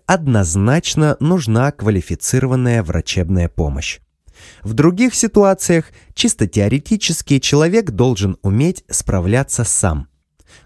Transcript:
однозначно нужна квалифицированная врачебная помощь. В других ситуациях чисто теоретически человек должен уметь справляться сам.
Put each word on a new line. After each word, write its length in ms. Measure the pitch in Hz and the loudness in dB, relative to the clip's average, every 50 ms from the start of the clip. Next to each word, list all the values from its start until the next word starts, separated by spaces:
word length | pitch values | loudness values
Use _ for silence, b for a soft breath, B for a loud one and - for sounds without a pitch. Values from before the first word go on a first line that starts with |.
| - | -2
однозначно 1120 | - 185 185 156 135 117 104 95 80 82 98 101 117 143 175 - - - 160 151 151 - - | 0 0 0 2 2 2 2 2 0 0 0 2 2 2 0 0 -2 0 0 0 0 0 0
нужна 540 | 135 165 185 180 123 110 110 117 131 147 - | 0 0 0 0 0 0 0 0 0 0 -2
квалифицированная 1080 | - 101 110 104 90 - - 85 - - - - 131 131 127 131 127 123 123 120 113 90 | -2 -2 0 0 0 -2 -4 -6 -8 -4 -2 0 0 0 0 0 0 0 0 0 0 0
врачебная 680 | 78 87 82 - - - 98 85 82 95 90 85 82 | -2 -2 -4 -4 -4 -2 -2 -2 0 0 0 0 -2
помощь. 500 | - - 80 73 67 71 - - - - _ _ _ _ B B B B B B B B | -2 -4 -4 -2 -4 -4 -6 -8 -10 -12 _ _ _ _ B B B B B B B B
В 120 | B 104 113 | B -4 0
других 400 | 143 143 175 180 190 254 247 - | 2 2 2 2 2 0 0 0
ситуациях 760 | - 240 220 - 208 202 196 190 - - - 175 165 - b b b b b b | 0 -2 2 4 4 4 4 2 0 0 0 0 0 0 b b b b b b
чисто 340 | - - 233 - - 107 | -2 -2 -2 -2 -2 -4
теоретически 920 | 87 - 107 101 104 123 147 - - 220 208 - - 160 - - - 143 131 | -2 0 0 0 2 0 -2 -2 -2 -4 -2 -2 -4 -4 -4 -2 0 0 0
человек 520 | - - 143 147 156 170 202 233 214 156 | 0 2 2 2 2 2 2 0 -2 -2
должен 460 | 104 92 120 131 117 92 101 95 87 - - | -2 0 0 0 0 0 -2 -2 -2 -2 -2
уметь 420 | 98 98 120 151 180 - - - - | 0 2 2 2 0 -2 -4 -8 -8
справляться 760 | - - - - 104 92 85 95 113 131 139 - - - 113 | -8 -6 -4 -2 -2 0 0 2 0 0 0 -2 -4 -4 -4
сам. 420 | - - - - 87 78 71 73 - _ _ _ _ _ b b b b b b | -2 -2 0 0 0 0 -2 -4 -8 _ _ _ _ _ b b b b b b